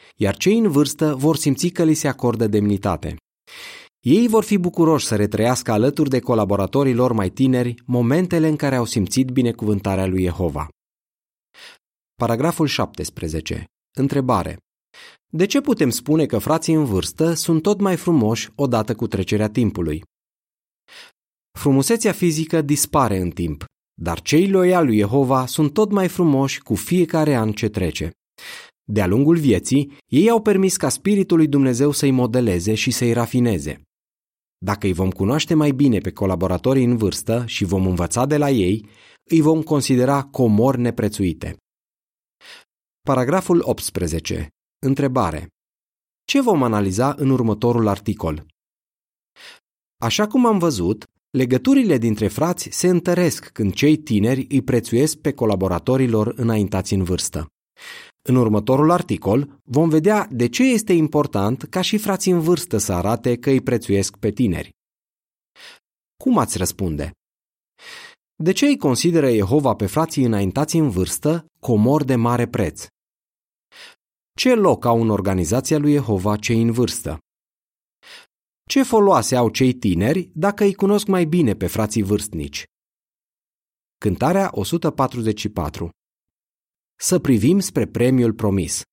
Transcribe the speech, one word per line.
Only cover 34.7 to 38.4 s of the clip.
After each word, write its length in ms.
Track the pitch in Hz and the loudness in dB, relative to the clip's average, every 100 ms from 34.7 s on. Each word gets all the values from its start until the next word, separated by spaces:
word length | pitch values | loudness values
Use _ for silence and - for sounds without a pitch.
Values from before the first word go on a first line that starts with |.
| 104 101 | -2 -2
îi 60 | |
vom 180 | 87 92 | -2 -2
cunoaște 440 | - 95 151 - | -2 -2 -2 0
mai 160 | 160 147 | 0 2
bine 280 | 135 143 101 | 2 2 2
pe 140 | 90 | -4
colaboratorii 720 | - 98 87 92 90 127 135 | -4 -2 -2 -2 -2 0 2
în 120 | 120 120 | 2 0
vârstă 500 | 98 - - 117 117 | -2 -2 -4 -4 -4
și 180 | - | -6
vom 220 | 95 95 92 | -2 0 0
învăța 400 | 87 85 120 135 | 0 -2 -2 0
de 100 | |
la 140 | 147 | 0